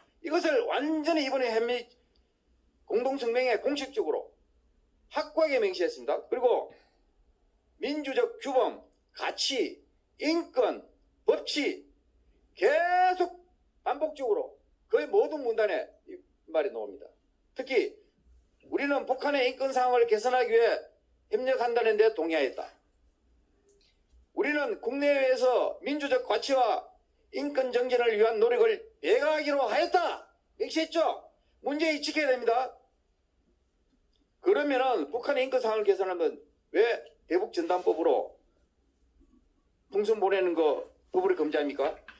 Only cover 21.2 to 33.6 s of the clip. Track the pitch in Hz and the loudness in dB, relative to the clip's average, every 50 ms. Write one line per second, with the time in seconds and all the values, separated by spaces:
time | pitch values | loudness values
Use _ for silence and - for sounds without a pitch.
21.2 | _ - - 220 254 262 262 220 233 240 233 240 233 226 214 214 220 226 214 - | _ -4 -4 -2 0 0 0 0 0 0 0 0 2 2 4 4 4 4 4 0
22.2 | 156 165 160 156 139 123 - - - - - _ _ _ _ _ _ _ _ _ | -4 -2 0 0 0 -2 -4 -6 -12 -14 -14 _ _ _ _ _ _ _ _ _
23.2 | _ _ _ _ _ _ _ _ _ _ _ _ _ _ _ _ _ _ _ _ | _ _ _ _ _ _ _ _ _ _ _ _ _ _ _ _ _ _ _ _
24.2 | _ _ - - 381 269 302 294 285 247 208 - - 226 254 277 285 285 285 277 | _ _ -6 -4 -2 -2 0 -2 -2 -2 -4 -6 -6 -6 -4 0 2 2 2 2
25.2 | 269 262 254 247 240 254 247 202 151 - - - - 202 294 294 285 277 240 254 | 2 2 2 2 2 2 2 2 0 -2 -4 -6 -6 -6 -6 -4 -2 0 0 0
26.2 | 247 - 202 226 - - 277 262 247 220 185 - - - - _ _ _ _ _ | 0 0 -4 -2 -2 0 2 2 2 2 0 -2 -4 -10 -18 _ _ _ _ _
27.2 | _ _ - - 277 285 285 262 262 254 247 247 247 254 240 240 240 233 220 208 | _ _ -8 -6 -6 -4 -2 -2 -2 0 0 0 0 2 2 2 2 2 4 4
28.2 | 220 226 233 214 214 240 240 240 220 226 214 185 - - _ _ - 151 208 254 | 4 2 4 4 2 2 4 4 4 2 2 0 -6 -14 _ _ 0 2 2 2
29.2 | 285 302 311 302 302 285 285 285 262 220 208 277 339 339 - 370 - 285 - - | 4 2 0 0 0 0 0 0 0 0 2 0 0 2 2 2 0 0 -4 -6
30.2 | - _ _ _ _ _ _ - 427 277 - 311 320 320 - 330 311 269 - - | -12 _ _ _ _ _ _ -8 -8 -4 -2 -2 -2 -2 0 0 0 0 0 -4
31.2 | - - _ _ _ _ _ _ - 233 285 302 320 320 302 285 294 - - 302 | -8 -20 _ _ _ _ _ _ -8 -6 -4 -2 0 0 -2 -2 -4 -4 -2 -2
32.2 | 302 277 254 247 240 220 226 247 262 247 - - _ _ _ _ _ _ _ _ | 0 0 0 0 2 0 0 0 0 -4 -8 -16 _ _ _ _ _ _ _ _
33.2 | _ _ _ _ _ _ _ _ | _ _ _ _ _ _ _ _